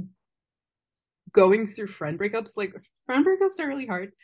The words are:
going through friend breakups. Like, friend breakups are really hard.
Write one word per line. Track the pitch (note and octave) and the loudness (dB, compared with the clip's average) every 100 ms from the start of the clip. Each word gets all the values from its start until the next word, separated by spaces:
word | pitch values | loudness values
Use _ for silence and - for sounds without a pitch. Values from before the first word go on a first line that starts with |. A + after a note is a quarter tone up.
| F#3 _ _ _ _ _ _ _ _ _ _ _ - | -16 _ _ _ _ _ _ _ _ _ _ _ 0
going | G#3 F#3 G#3+ G#3 | 4 6 4 0
through | - G3 | -8 -12
friend | - D3+ E3+ | -8 -8 -6
breakups. | G3+ A3 G#3+ - | -4 -4 -6 -8
Like, | G3 - _ _ | -8 -10 _ _
friend | - C4 D#4 | -2 2 4
breakups | F#4+ G4 F#4+ | 4 0 -2
are | D4+ | -6
really | C#4 B3 | -6 -6
hard. | F3+ G3 _ | -6 -8 _